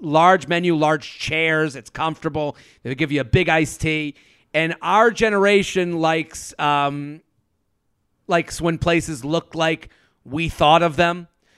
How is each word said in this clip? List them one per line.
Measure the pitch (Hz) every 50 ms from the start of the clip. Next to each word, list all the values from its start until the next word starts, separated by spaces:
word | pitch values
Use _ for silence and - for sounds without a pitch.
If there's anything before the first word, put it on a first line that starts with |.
large | - 160 143 156 165 180 190 190 135 131
menu, | 175 170 175 175 170
large | 156 151 151 156 151 - - - -
chairs. | - - 156 160 165 160 160 156 156 156 131
It's | 135 107 -
comfortable. | - - 151 160 156 - - 165 143 151 151 147 139 - - - _ _ -
They | 120 135
give | 127 160 143
you | 143 143
a | 135
big | 117 - 180 180 160
iced | 160 160 165 - - -
tea. | - 160 156 156 151 147 139 _ _ _ _ _ _ _ -
And | 151 160 165 165 -
our | - 165 185 208 220 240
generation | 214 - 220 220 208 202 196 202 208 202 196 - - 190 180 175 170 165
likes, | 160 160 160 165 156 - - - - - - -
um, | 156 147 147 143 143 143 143 143 143 147 147 156 _ _ _ _ _ _ _ _ _ _ _ _ _ _ _ _ _ _ _ _ _ -
likes | 185 170 156 - - -
when | 165 175 165 156
places | - 175 170 170 - - 160 131 120
look | 143 156 165 160 _ -
like | 160 165 160 160 156 - - _ _ _ _ _ _ _
we | 123 127 156 165 156
thought | - - 165 147 156 165 170
of | 170 147
them. | 143 170 170 175 180 175 - _ _ _ _ _